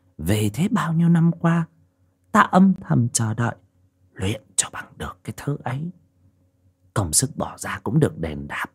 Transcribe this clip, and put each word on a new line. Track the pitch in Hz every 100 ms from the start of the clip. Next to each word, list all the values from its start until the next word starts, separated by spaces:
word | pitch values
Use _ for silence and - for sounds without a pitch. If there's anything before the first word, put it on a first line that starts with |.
| _ -
Vì | 78 107 107
thế | 107 190
bao | 220 165
nhiêu | 165 170
năm | 170 165
qua, | - 170 170 165 _ _ _ _ _ _
ta | 214
âm | - 185 196
thầm | 180 - 143 117
chờ | - 110
đợi, | 110 117 - _ _ _ _ _
luyện | - 95 110 - -
cho | -
bằng | - - -
được | - -
cái | - -
thứ | - 143
ấy. | 123 131 170 - _ _ _ _ _ _ _ _ _
Công | - 87
sức | 76 131 -
bỏ | - -
ra | - -
cũng | 107 151
được | 117 78
đền | 80 71 73
đáp | - -